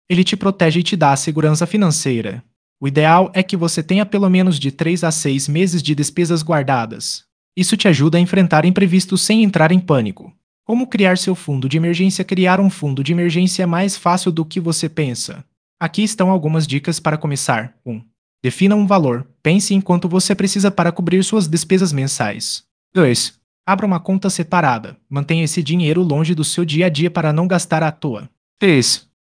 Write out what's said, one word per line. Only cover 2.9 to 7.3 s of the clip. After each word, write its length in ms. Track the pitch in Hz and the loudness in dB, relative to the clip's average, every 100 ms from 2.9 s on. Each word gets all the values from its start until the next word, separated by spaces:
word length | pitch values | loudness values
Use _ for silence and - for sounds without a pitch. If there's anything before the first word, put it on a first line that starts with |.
| 139 156 170 185 | 2 4 4 4
é 100 | 185 | -2
que 140 | 185 185 | -2 -2
você 260 | 165 165 | -2 -4
tenha 220 | 156 190 208 | -2 0 0
pelo 240 | 202 196 | 0 2
menos 280 | 185 185 147 | 4 2 0
de 140 | 139 | -2
três 320 | 135 160 175 | -2 -2 0
a 80 | 165 | 0
seis 380 | 156 143 135 135 | -2 -2 -2 -2
meses 340 | 151 190 170 | 0 0 0
de 100 | 139 | -2
despesas 480 | 147 147 - 170 170 | -2 -2 -2 0 -2
guardadas. 840 | 156 156 131 131 113 113 - - - | 0 -2 0 -2 -2 -8 -10 -12 -16